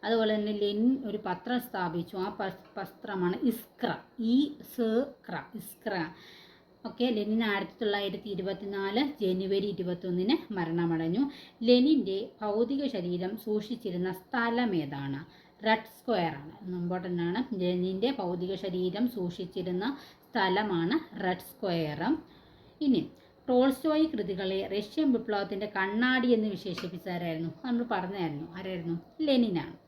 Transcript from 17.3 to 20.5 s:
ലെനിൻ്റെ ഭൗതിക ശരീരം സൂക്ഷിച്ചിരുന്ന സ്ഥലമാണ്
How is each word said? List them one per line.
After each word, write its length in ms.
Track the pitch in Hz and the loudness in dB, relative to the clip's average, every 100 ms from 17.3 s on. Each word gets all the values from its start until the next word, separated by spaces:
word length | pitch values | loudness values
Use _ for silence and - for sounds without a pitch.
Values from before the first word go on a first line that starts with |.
| 190 254 202 | 0 -2 0
ലെനിൻ്റെ 480 | 180 180 185 190 226 269 | 0 2 0 0 0 0
ഭൗതിക 360 | 185 180 180 190 | -2 -2 -4 -4
ശരീരം 400 | 196 185 180 196 240 | -4 -2 -2 0 -2
സൂക്ഷിച്ചിരുന്ന 720 | 233 180 170 180 - 175 180 214 277 - - - | 0 -4 -4 -8 -6 -2 -2 -2 -4 -10 -20 -6
സ്ഥലമാണ് 680 | 233 190 | 0 2